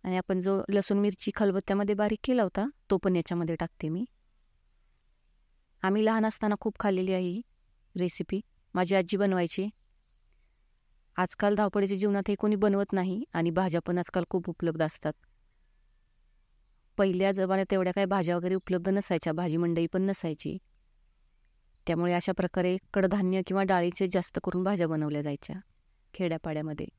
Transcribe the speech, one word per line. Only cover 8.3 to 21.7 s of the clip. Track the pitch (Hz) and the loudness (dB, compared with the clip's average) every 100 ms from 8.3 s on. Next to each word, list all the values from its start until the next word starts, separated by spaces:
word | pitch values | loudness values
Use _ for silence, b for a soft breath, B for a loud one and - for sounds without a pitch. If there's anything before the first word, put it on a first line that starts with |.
| 196 - _ _ | -4 -6 _ _
माझी | 180 180 | -2 2
आजी | 196 175 190 | 2 2 2
बनवायची. | 202 185 170 - 202 - _ _ _ _ _ _ _ _ _ _ _ _ _ - | 2 2 0 -2 -6 -8 _ _ _ _ _ _ _ _ _ _ _ _ _ -2
आजकाल | 185 - 202 | -2 2 2
धावपळीच्या | 208 208 208 196 196 | 4 2 2 0 0
जीवनात | 208 202 196 | 2 2 0
हे | |
कोणी | 202 214 208 | 0 0 4
बनवत | 208 196 202 | 4 2 2
नाही | 196 180 190 277 | 0 0 -4 -4
आणि | 170 170 | -2 0
भाज्या | 165 185 165 - | 2 0 0 -2
पण | 180 | -2
आजकाल | 175 185 170 | -2 -4 -2
खूप | 185 170 | -4 -4
उपलब्ध | 165 170 160 | -4 -4 0
असतात. | 156 - 156 - _ _ _ _ _ _ _ _ _ _ _ _ _ _ _ _ _ - | -2 -2 -8 -8 _ _ _ _ _ _ _ _ _ _ _ _ _ _ _ _ _ 0
पहिल्या | 196 180 190 | 2 4 2
जमान्यात | 190 190 190 190 | 2 0 0 2
एवढ्या | 190 180 | 0 0
काही | 180 196 | 0 0
भाज्या | 196 170 175 | 0 0 0
वगैरे | 175 | 0
उपलब्ध | 185 - 185 185 | -2 0 -2 2
नसायच्या, | 196 - 165 - | 0 0 -2 0
भाजी | 160 175 160 | -2 0 0
मंडई | 170 170 170 | 0 0 0
पण | 190 | 0
नसायची. | 190 196 170 151 - 185 _ _ _ _ _ _ _ _ _ _ _ | 0 -2 -6 -6 -8 -8 _ _ _ _ _ _ _ _ _ _ _